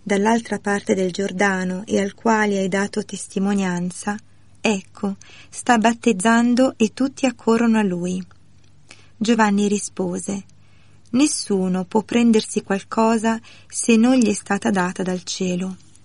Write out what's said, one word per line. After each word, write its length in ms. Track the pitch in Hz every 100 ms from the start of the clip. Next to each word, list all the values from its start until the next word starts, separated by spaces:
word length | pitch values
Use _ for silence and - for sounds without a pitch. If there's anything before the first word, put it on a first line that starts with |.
dall'altra 580 | 202 202 214 233 233 202
parte 360 | 302 302 - 190
del 160 | 185
Giordano 720 | 175 196 185 202 185 185 185 214
e 140 | 208
al 140 | 196
quale 440 | - 233 220 208 196
hai 120 | 190
dato 340 | 196 202 214
testimonianza, 1120 | 196 190 - 196 196 202 185 175 180 - 208 208 - - - -
ecco, 560 | 233 196 - - 202 202 - - -
sta 280 | - - 240
battezzando 1000 | 226 233 240 185 226 233 240 240 262 -
e 160 | 214
tutti 320 | - 269 - 254
accorrono 520 | - - 226 233 220
a 60 |
lui." 420 | 202 180 180 185 180 - - - - - - - - -
Giovanni 500 | 220 226 214 202 208
rispose: 760 | 202 - - 185 185 185 196 - - - - - - -
"Nessuno 720 | 240 294 - - 196 185 185
può 180 | 180 220
prendersi 600 | - 240 233 220 - 208
qualcosa 760 | - 196 - 226 226 226 226 226 - - -
se 300 | - - 226
non 180 | 240 262
gli 140 | 214
è 40 |
stata 380 | 202 - 202 226
data 320 | 196 180 185
dal 200 | 185 180
cielo. 520 | - - 185 180 185 185 - -